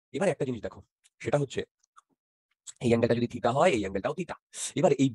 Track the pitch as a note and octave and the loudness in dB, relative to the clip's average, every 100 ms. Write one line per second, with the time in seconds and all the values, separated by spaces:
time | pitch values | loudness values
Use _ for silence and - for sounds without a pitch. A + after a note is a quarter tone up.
0 | _ - F#3+ - C3+ A2+ G2 - - _ | _ -2 0 0 -4 -4 -8 -12 -20 _
1 | _ - A#2 C#3+ C#3 - - _ _ _ | _ -12 -2 0 -2 -6 -10 _ _ _
2 | _ _ _ _ _ _ - - B2+ A#2 | _ _ _ _ _ _ -20 -2 2 4
3 | A#2 A#2 A#2+ A#2 A#2 C3+ F3+ A2+ F#2+ G2 | 4 2 -2 -2 0 4 2 2 -2 -4
4 | A2+ D#3 E3+ - _ - - C3+ D3 C#3 | -4 -6 -8 -12 _ -12 -8 2 2 4
5 | C3+ | 2